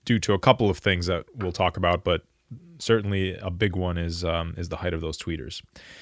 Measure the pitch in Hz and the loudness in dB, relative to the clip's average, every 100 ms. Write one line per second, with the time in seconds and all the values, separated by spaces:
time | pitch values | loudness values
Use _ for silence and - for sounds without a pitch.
0 | - 113 - 98 131 127 104 90 104 90 | 0 0 2 2 4 4 4 2 0 0
1 | 87 87 - 123 92 82 92 92 87 87 | 0 -2 -4 -6 -4 0 0 2 2 2
2 | - 82 _ _ - 117 - 165 - 113 | 2 0 _ _ -20 -20 -20 -6 2 2
3 | 101 98 95 90 95 87 104 92 90 87 | 2 -2 -2 -4 -6 0 0 0 -2 -2
4 | 85 82 87 82 82 - 85 - 92 82 | -2 -2 -2 -2 -2 -6 -6 -4 -4 -4
5 | 82 76 - 80 60 - - - - - | -4 -6 -6 -6 -8 -14 -16 -20 -20 -20